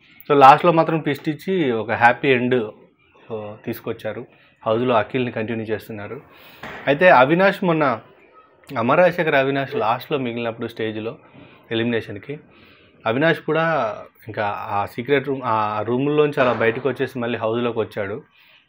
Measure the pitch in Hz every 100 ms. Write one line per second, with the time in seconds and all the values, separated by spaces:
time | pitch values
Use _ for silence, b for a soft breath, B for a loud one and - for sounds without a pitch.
0 | B B - 143 135 147 175 165 160 160
1 | 147 139 - 151 - 190 143 113 110 107
2 | 120 123 147 127 123 127 107 - _ _
3 | _ _ - 110 104 110 - 113 - 113
4 | 110 107 120 b b b 113 113 127 117
5 | 104 131 123 117 110 113 110 104 - 110
6 | 104 123 - B B B B - - 147
7 | 160 127 131 170 196 190 185 160 143 113
8 | - _ _ - _ _ - 131 117 156
9 | 180 175 160 139 135 139 135 113 107 123
10 | - 147 123 117 117 117 117 - 110 107
11 | 110 - B B B B _ 113 117 113
12 | 104 101 - 147 - b b b b _
13 | - 120 160 156 - 156 165 156 113 104
14 | 92 _ - 104 104 110 104 101 101 -
15 | 120 143 135 131 127 110 107 107 107 123
16 | 143 151 147 143 127 113 113 123 131 120
17 | 127 131 117 113 110 117 120 113 104 113
18 | 98 117 - b b b